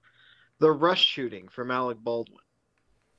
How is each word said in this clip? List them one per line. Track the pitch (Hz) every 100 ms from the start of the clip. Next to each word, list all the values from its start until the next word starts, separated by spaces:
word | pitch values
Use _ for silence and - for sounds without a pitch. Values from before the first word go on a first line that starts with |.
| _ _ _ _ _ -
the | 156
Rust | 147 170 180
shooting | - - 123 101 92
from | - 123
Alec | 127 127 113
Baldwin. | 117 117 113 - _ _ _ _ _ _ _